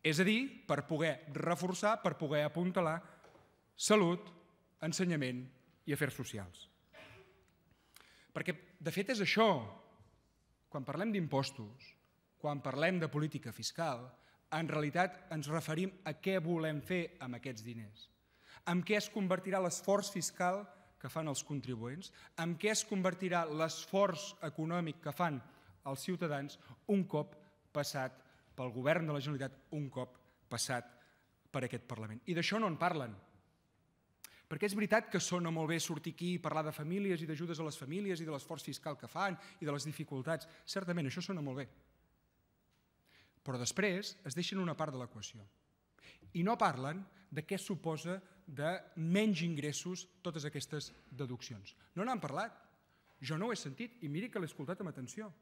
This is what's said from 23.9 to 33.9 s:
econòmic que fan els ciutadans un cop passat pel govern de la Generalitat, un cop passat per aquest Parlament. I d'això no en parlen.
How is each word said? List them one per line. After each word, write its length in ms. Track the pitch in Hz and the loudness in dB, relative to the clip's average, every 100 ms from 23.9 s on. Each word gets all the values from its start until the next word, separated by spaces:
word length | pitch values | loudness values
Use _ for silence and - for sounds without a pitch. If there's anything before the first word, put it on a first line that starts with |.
| 196 196 165 - - | 6 6 4 -8 -6
econòmic 560 | 156 151 160 175 165 - | -6 -2 0 0 0 -4
que 140 | 151 | -6
fan 240 | 139 170 135 - - - - 135 | 0 0 0 -6 -20 -20 -10 -6
els 160 | 135 | -4
ciutadans 560 | - 180 170 143 143 - - - - | -2 -2 0 -2 -4 -12 -18 -12 2
un 160 | 202 180 | 2 4
cop 260 | 151 147 - - _ _ | 0 -2 -10 -20 _ _
passat 480 | 147 143 143 131 - - - _ - | -2 -2 -2 -4 -6 -20 -20 _ -6
pel 160 | 127 | -6
govern 320 | 113 131 175 160 | 0 4 4 2
de 80 | |
la 80 | 143 | -2
Generalitat, 480 | 135 139 135 - _ | -2 -4 -6 -10 _
un 160 | 151 139 | -6 -4
cop 300 | 131 127 - _ _ _ | -6 -8 -12 _ _ _
passat 400 | 117 - 123 - - - _ _ _ _ | -4 0 -2 -4 -20 -20 _ _ _ _
per 120 | 139 | -4
aquest 240 | 123 123 - | -2 -4 -8
Parlament. 340 | 113 110 110 - | -8 -6 -8 -2
I 80 | |
d'això 240 | 170 - 208 | 0 2 2
no 80 | 214 | 2
en 100 | 156 | 2
parlen. 380 | 175 160 120 98 - - _ _ _ _ _ | 2 2 -4 -8 -18 -20 _ _ _ _ _